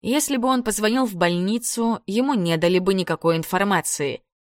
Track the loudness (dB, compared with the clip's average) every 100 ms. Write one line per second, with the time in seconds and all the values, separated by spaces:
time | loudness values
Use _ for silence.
0 | 0 -2 0 -2 0 0 0 0 0 2
1 | 0 0 0 2 0 -2 -4 -2 0 -2
2 | -2 0 2 0 2 2 2 2 2 0
3 | 0 0 0 0 0 -2 2 0 -2 -4
4 | -4 -6 _ _